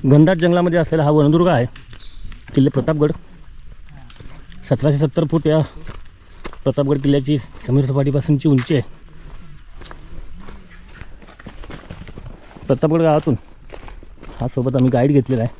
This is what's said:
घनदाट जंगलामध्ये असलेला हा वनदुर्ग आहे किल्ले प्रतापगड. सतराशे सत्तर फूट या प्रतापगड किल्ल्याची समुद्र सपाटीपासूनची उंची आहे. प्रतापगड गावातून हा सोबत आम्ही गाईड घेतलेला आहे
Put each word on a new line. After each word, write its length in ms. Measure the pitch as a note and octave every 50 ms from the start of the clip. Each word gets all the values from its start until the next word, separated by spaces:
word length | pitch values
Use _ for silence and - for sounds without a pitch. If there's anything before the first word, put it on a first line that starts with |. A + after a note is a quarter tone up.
| -
घनदाट 320 | C#3 C3+ D3 D#3 D#3 F#3+ E3+
जंगलामध्ये 420 | E3 F3 E3+ F3+ F3 F3+ E3 F3
असलेला 240 | D#3+ - - D#3+ D3+
हा 60 | D3
वनदुर्ग 380 | D3+ D3+ D3 C#3+ D3+ E3 F3 F3+
आहे 180 | E3 B2 B2 B2 - - - - - - - - - - - - - - - - -
किल्ले 160 | C#3 C3 C#3+ -
प्रतापगड. 380 | C#3 A#2+ D#3 D#3+ D3 D3 D3+ - - - - - - - - - - - - - - - - - - - - - - - - - - - - - - - -
सतराशे 280 | C#3+ A#2 - D3+ C#3+ C#3+
सत्तर 280 | D3+ D3 - - E3 C#3
फूट 160 | D#3+ D#3+ C#3+ D#3
या 120 | D3+ D#3+ D3 - - - - - - - - - - - - - - - - - - - -
प्रतापगड 380 | C#3 B2+ - C#3+ C3+ D3 C#3
किल्ल्याची 360 | C3+ C#3 C#3 C#3 C3 C3+ D3+ C#3
समुद्र 500 | - - - - - - B2+ C#3+ C#3 C3
सपाटीपासूनची 640 | C3 C#3+ C#3 C#3 C3+ C#3+ - - D3+ C3+ - D#3
उंची 260 | C#3+ C3 A#2+ - E3
आहे. 80 | C3 - - - - - - - - - - - - - - - - - - - - - - - - - - - - - - - - - - - - - - - - - - - - - - - - - - - - - - - - - - - - - - - - - - - - - - - - - - - - - -
प्रतापगड 340 | C#3 A#2+ - D#3 D#3 E3
गावातून 340 | E3 D#3+ D3+ D#3 - - B2+ - - - - - - - - - - - - - - - - - - - - -
हा 80 | A#2+ B2
सोबत 280 | - - A#2+ C3+ B2+
आम्ही 140 | C3+ B2+ C3
गाईड 200 | B2 B2 B2 C#3+
घेतलेला 320 | D3 C#3+ A#2 - C3+ A#2 A2
आहे 80 | A#2 -